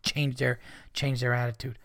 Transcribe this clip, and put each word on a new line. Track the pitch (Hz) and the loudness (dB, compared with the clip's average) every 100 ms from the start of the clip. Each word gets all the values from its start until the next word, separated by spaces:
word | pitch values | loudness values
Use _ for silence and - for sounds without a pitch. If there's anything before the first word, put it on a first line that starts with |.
change | - 147 143 127 | -2 2 0 2
their, | 131 120 - - - | 0 0 -6 -18 -10
change | - 139 127 | -2 0 2
their | 123 | 2
attitude. | 120 120 117 127 117 | 2 0 -2 -8 -8